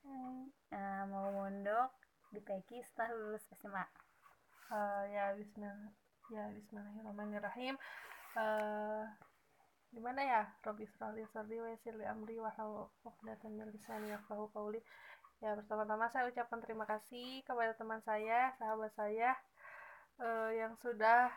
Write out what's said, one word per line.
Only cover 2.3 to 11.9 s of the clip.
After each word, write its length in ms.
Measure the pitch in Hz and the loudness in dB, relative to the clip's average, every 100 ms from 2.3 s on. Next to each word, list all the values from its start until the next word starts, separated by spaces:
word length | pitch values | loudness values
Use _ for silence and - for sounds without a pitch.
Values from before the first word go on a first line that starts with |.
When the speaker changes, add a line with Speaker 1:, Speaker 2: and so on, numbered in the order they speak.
Speaker 2:
di 120 | 208 | -12
P 160 | 208 190 - | -6 -6 -6
K 20 | |
I 80 | 240 | -12
setelah 320 | 240 - 226 | -8 -2 -2
lulus 320 | 233 214 214 - | 0 -4 -6 -10
S 160 | - | -14
M 120 | 208 | -6
A? 120 | 196 - - - _ - - _ - - | -4 -4 -10 -20 _ -20 -20 _ -20 -4
Speaker 1:
Eh, 320 | 214 202 202 202 | 0 2 2 0
ya, 160 | 202 202 202 | 0 0 0
bismillah-, 560 | 208 208 208 208 208 - _ _ - | -6 -8 -10 -8 -14 -16 _ _ -10
ya, 160 | 214 208 | -6 -6
bismillahirrahmanirrahim. 1200 | 208 208 208 202 208 220 208 208 208 196 240 254 269 - - - - - | -8 -12 -12 -10 -10 -8 -6 -4 -4 -4 -2 -4 -4 -8 -12 -14 -14 -4
Eh, 680 | 233 220 214 214 214 214 214 220 214 - _ _ _ - _ _ | 0 4 4 2 0 0 0 -4 -10 -20 _ _ _ -20 _ _
gimana 260 | 233 233 262 277 | -6 -4 0 6
ya? 140 | 226 208 - | 6 4 -4
Rabbi 240 | 220 214 | -6 -6
israh 320 | 214 - 220 | -10 -6 -6
li 80 | 220 220 | -6 -6
sadri 320 | 226 214 226 | -8 -4 -4
wa 80 | 226 | -6
yassir 240 | 226 233 | -8 -10